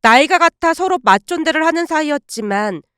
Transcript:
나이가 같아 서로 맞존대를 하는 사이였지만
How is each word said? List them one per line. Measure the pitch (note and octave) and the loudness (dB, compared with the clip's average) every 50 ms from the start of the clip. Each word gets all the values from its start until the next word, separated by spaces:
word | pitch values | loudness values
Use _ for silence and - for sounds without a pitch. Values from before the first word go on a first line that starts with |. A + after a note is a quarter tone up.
| - | 2
나이가 | A3 A#3 C4 D4+ - F#4+ | 4 4 4 4 2 2
같아 | E4 E4+ E4 - _ E4+ E4 E4 | 2 2 0 0 _ -2 -2 -2
서로 | - F#4 F#4 F#4 C4 - | -2 -2 -2 -2 0 2
맞존대를 | D#4 - - - - F4 E4+ D4+ D#4+ D4+ D#4 D#4+ | 2 2 2 0 -4 -6 -4 -2 -2 -2 0 0
하는 | E4 E4 E4+ E4+ | 0 0 -2 -4
사이였지만 | - E4 D#4 D#4 D4 C#4+ C#4 - - - A3+ A3 G3+ G3 G3+ G#3+ G#3 F3+ D3 - _ _ | -2 -4 -4 -2 -2 -4 -6 -8 -10 -12 -10 -6 -4 -4 -4 -4 -4 -6 -8 -12 _ _